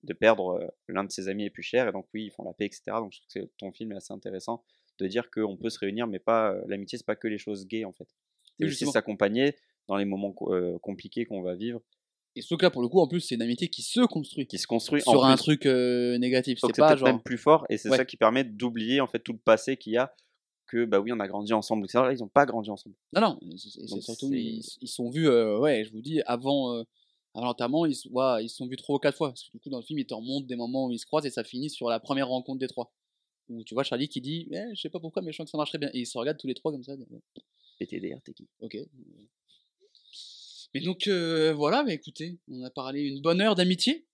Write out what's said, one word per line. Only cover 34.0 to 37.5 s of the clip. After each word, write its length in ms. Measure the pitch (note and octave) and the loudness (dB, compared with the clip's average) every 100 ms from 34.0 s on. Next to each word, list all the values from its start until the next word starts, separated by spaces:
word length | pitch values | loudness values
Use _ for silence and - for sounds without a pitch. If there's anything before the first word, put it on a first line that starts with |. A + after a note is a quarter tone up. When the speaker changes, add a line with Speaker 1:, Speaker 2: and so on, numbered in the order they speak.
| D3+ | -4
Speaker 2:
qui 120 | - | -6
dit : « 260 | B2+ D#3+ E3 | -6 -8 -8
Eh, 220 | E3+ A3 | -10 -10
je 80 | G#3 | -10
sais 80 | D#3+ | -10
pas 100 | F3 | -10
pourquoi, 220 | E3 D#3 | -8 -8
mais 100 | F3 | -8
je 60 | D#3 | -10
sens 80 | D#3 | -10
que 60 | |
ça 60 | D3+ | -4
marcherait 180 | D3+ D#3+ | -4 -4
bien. » 140 | C#3+ | -6
Et 60 | B2+ | -6
ils 60 | A#2+ | -6
se 100 | B2+ | -4
regardent 220 | B2 D3+ | -4 -4
tous 80 | C3+ | -6
les 80 | B2 | -4
trois 160 | D#3+ | -4
comme 100 | C#3+ | -6
ça. 100 | B2 C#3 B2+ - _ - _ | -10 -16 -16 -20 _ -20 _